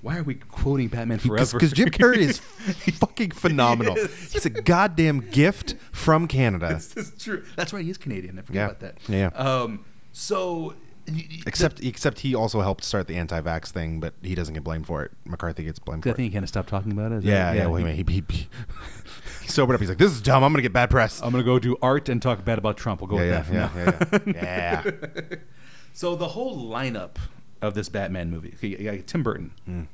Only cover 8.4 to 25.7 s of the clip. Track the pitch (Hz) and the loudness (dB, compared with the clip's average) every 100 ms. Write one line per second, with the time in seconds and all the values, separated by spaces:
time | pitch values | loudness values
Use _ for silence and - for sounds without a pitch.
8.4 | 95 95 104 101 - - - 98 95 - | -6 -2 -2 -4 -12 -14 -2 2 2 2
9.4 | 135 131 117 104 - - - - - 196 | 0 0 -2 -6 -12 -18 -18 -10 -4 -2
10.4 | 185 170 160 - - - - 156 156 160 | -2 -4 -6 -10 -18 -16 -8 -8 -8 -10
11.4 | 165 - 160 - 127 113 196 - 139 123 | -6 2 2 2 -6 0 -2 0 0 2
12.4 | 110 110 95 95 - 104 90 85 82 85 | 2 2 2 0 -2 -2 -2 -2 -2 -2
13.4 | 80 82 - - 82 80 80 - 90 90 | -2 -4 -4 -6 -4 -2 -4 -8 -6 -2
14.4 | 80 78 76 80 76 78 73 - - 87 | -2 -4 -4 -4 -4 -4 -6 -10 -10 -6
15.4 | 87 90 78 78 - 80 104 113 120 98 | -4 -4 -6 -8 -8 -4 -2 0 -2 -2
16.4 | 92 107 92 101 98 104 110 113 95 101 | -2 -4 -2 -4 -2 -2 -2 0 4 4
17.4 | 90 104 87 82 85 80 85 90 80 - | 4 2 2 2 0 0 0 0 0 -4
18.4 | - - 113 - - - - - - - | -4 -10 -10 -10 -12 -14 -14 -14 -12 -12
19.4 | - - 131 123 92 92 196 139 107 131 | -4 2 4 4 2 4 4 4 4 6
20.4 | 135 151 120 101 120 131 110 - 120 127 | 6 4 2 2 4 6 4 2 0 2
21.4 | 120 127 120 123 127 143 143 120 127 113 | 4 4 4 2 2 2 0 0 0 0
22.4 | 95 110 104 104 - 95 95 87 87 87 | 0 0 0 -2 -4 -4 -2 2 2 2
23.4 | 78 87 85 82 87 - 170 202 208 170 | 0 0 0 0 0 2 2 2 0 -4
24.4 | - 180 175 165 202 160 151 - 160 - | -2 -2 0 0 -2 -6 -10 -10 -10 -12
25.4 | - - - | -14 -18 -18